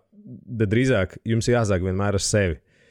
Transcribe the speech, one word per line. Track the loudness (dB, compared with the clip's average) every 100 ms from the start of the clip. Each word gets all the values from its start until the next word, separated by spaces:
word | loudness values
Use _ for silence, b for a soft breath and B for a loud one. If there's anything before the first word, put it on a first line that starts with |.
| _ -20 -20 -18 -10
bet | -2 2
drīzāk | 2 2 2 0 -4
jums | -4 -2 2
jāsāk | 0 2 0 0
vienmēr | -2 -2 -2
ar |
sevi. | 0 0 0 -2 b b b